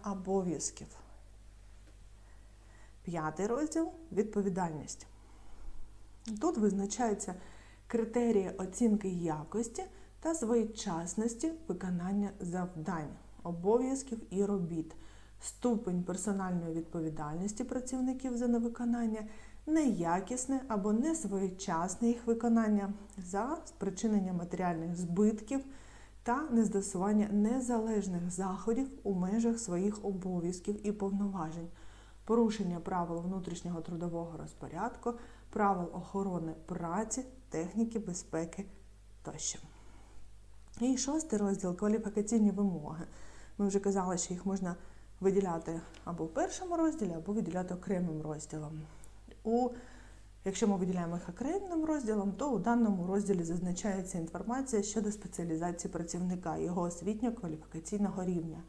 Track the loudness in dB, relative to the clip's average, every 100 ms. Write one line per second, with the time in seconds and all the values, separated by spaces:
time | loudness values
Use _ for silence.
0 | -6 -4 0 2 2 0 -4 -6 -14 -16
1 | -18 -18 -18 -20 -20 -20 -20 -20 -20 -20
2 | -18 -20 -18 -18 -20 -20 -20 -18 -18 -14
3 | -6 -4 -2 0 0 2 0 2 0 -2
4 | -4 0 2 2 0 2 0 -2 -8 -12
5 | -16 -18 -20 -18 -14 -10 -6 -6 -6 -10
6 | -18 -14 -8 -2 0 4 4 4 0 0
7 | 0 0 -4 -8 -10 -16 -18 -18 -2 0
8 | 2 2 4 4 4 -2 -4 4 6 6
9 | 4 0 0 -2 -2 -4 -4 -4 -8 -10
10 | -20 -6 -2 0 4 4 2 -2 -4 -2
11 | -2 0 0 0 -2 -2 -4 -4 -2 -2
12 | 0 0 0 -2 -4 -2 -4 -4 -4 -2
13 | -4 -8 -16 -10 -6 0 4 4 4 0
14 | -2 -8 -2 0 2 2 0 -2 -4 -8
15 | -14 -16 -18 -14 -12 0 2 2 2 0
16 | 0 -2 0 0 0 0 0 -4 -4 -2
17 | -2 -2 -4 -2 -4 -4 -4 -4 -4 -2
18 | 0 -2 -2 0 2 4 2 0 0 2
19 | 0 -2 -6 -12 -14 -10 2 4 6 4
20 | 2 2 0 -4 0 0 0 2 4 4
21 | 4 2 0 0 0 -2 -2 0 0 2
22 | 4 4 2 2 6 6 6 4 2 -4
23 | -10 -12 -4 -2 0 -2 -6 -4 -4 0
24 | 4 4 4 0 -2 0 2 2 -2 -2
25 | 0 6 6 6 0 -2 -2 -12 -16 -18
26 | -18 -6 0 2 4 6 6 4 0 2
27 | 4 4 6 4 4 4 2 2 2 2
28 | 2 0 -2 -2 -2 -2 0 0 0 -2
29 | -2 0 2 4 4 2 0 2 2 0
30 | -2 -2 -2 0 0 -2 -2 -2 -2 0
31 | 0 0 0 0 -4 -6 -10 -12 -16 -16
32 | -20 -8 2 4 6 4 -2 -2 -2 0
33 | 0 -2 -2 -4 -4 -4 -4 -4 -4 -4
34 | -2 -2 -4 -8 -10 -10 -8 -4 -4 -4
35 | -4 -4 -8 -16 -4 4 4 4 0 -6
36 | -4 -2 0 0 -2 -6 -6 -4 -2 0
37 | 0 -2 -6 -10 -6 -4 -2 0 0 0
38 | -4 -6 -4 -2 -2 -4 -10 -10 -18 -20
39 | -20 -14 -10 -6 -6 -6 -10 -16 -18 -18
40 | -16 -14 -12 -14 -18 -18 -12 -2 2 2
41 | 2 0 2 2 2 2 0 2 2 2
42 | 2 0 4 6 6 6 2 0 -4 -8
43 | -10 -12 -14 -14 -10 0 2 4 4 2
44 | 2 0 0 -2 -2 0 0 -4 -8 -16
45 | -16 0 4 6 4 2 -2 -6 -6 -10
46 | -6 -4 -2 0 0 -2 -2 4 4 4
47 | 0 -2 -2 0 0 0 -2 -4 0 0
48 | 2 0 -4 -6 -6 -6 -6 -8 -10 -12
49 | -16 -16 -18 -6 2 4 4 0 -12 -16
50 | -16 -18 -18 -8 -4 2 4 4 2 2
51 | 0 -2 -6 -4 -2 -2 0 0 2 2
52 | 2 2 2 0 0 2 4 6 6 4
53 | 2 2 4 2 2 0 0 0 0 0
54 | -2 -4 -4 -4 -2 -2 0 0 0 0
55 | 0 -2 -6 -4 -2 0 0 -2 -4 -4
56 | -4 -2 0 -2 -2 -2 0 0 0 -2
57 | -4 0 0 0 -4 -6 -8 -10 -4 0
58 | 2 2 0 0 0 -6